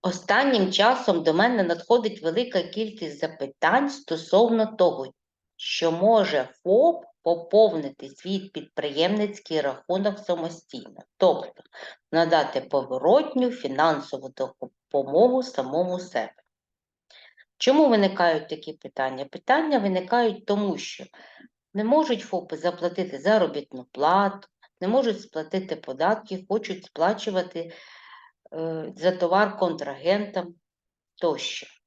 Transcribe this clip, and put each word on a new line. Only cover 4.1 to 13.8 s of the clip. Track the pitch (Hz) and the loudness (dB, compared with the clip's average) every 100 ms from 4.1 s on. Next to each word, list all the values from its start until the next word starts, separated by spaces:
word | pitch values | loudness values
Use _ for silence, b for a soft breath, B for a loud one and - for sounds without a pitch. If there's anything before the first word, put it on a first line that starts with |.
| 160 - 190 233 226 214 | -8 2 4 4 2 0
того, | 220 180 139 135 _ _ _ _ _ | 2 2 2 -10 _ _ _ _ _
що | - - 165 | -8 -2 -2
може | 165 202 226 190 151 131 _ | 2 4 4 4 0 -4 _
фоп | 175 214 320 339 - _ | 2 4 4 2 -10 _
поповнити | 165 170 - 208 214 165 143 - 139 | -2 -2 2 4 4 2 -8 -12 -20
свій | - 175 190 | -14 -6 -6
підприємницький | 190 - - - 151 139 175 214 208 202 - 156 | -6 -14 -10 -8 -6 0 0 0 -2 -6 -4 -2
рахунок | 139 131 - 185 202 196 | -2 -6 -4 -2 -2 -4
самостійно, | - 170 165 165 _ 127 - - - _ | -6 -4 -4 -12 _ -18 -16 -20 -20 _
тобто | 185 - - - - B B B _ | 2 2 -4 -16 -20 B B B _
надати | 160 165 160 143 135 | 0 4 2 2 -4
поворотню | - 139 131 131 147 262 311 254 247 | -2 -4 -2 0 4 4 2 -2 -2
фінансову | 247 139 135 | -2 -6 0